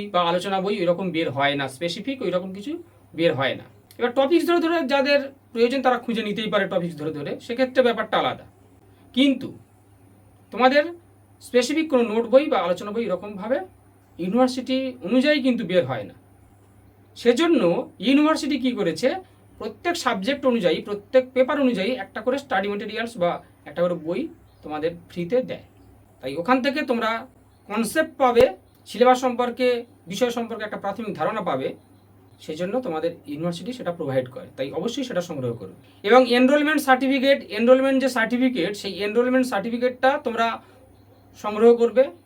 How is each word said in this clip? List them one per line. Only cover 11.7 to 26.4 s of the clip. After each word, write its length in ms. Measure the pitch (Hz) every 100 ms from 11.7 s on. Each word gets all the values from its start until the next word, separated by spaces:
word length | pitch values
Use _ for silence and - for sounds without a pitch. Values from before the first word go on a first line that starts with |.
| 294 311
কোনো 100 | 254 233
নোট 140 | 220 233
বই 120 | 254 311
বা 40 | 214 180
আলোচনা 260 | 180 208 208
বই 80 | 226
এরকমভাবে 480 | 180 208 202 214 277 381 - _ _ _ -
ইউনিভার্সিটি 580 | 180 226 254 254 247 262 262 247 180
অনুযায়ী 300 | 247 269 302 262
কিন্তু 180 | 233 180
বের 140 | 180 123
হয় 160 | 120 98
না। 60 | - _ _ _ _ _ _ _ _ _ -
সেজন্য 440 | 233 247 339 302 180 185 262 - 202
ইউনিভার্সিটি 520 | 277 302 311 302 269
কী 80 | 247 214
করেছে, 280 | 180 - 247 370 370 _ _ -
প্রত্যেক 360 | 226 - 349 339 247
সাবজেক্ট 380 | 196 196 269 269
অনুযায়ী, 260 | 233 180 214 208
প্রত্যেক 360 | 202 - 262 254 -
পেপার 220 | 262 302 262
অনুযায়ী 260 | 208 202 254
একটা 160 | 196 240 220
করে 120 | 269
স্টাডি 240 | - 190 196
মেটেরিয়ালস 420 | 202 208 214 233 -
বা 100 | 175 156 - _ -
একটা 120 | 151
করে 120 | 175 170 151
বই 160 | 190 320 - _ _
তোমাদের 280 | 156 151 156 170 -
ফ্রিতে 280 | - 170 240 254
দেয়। 160 | - - _ - - _ _
তাই 140 | 131 139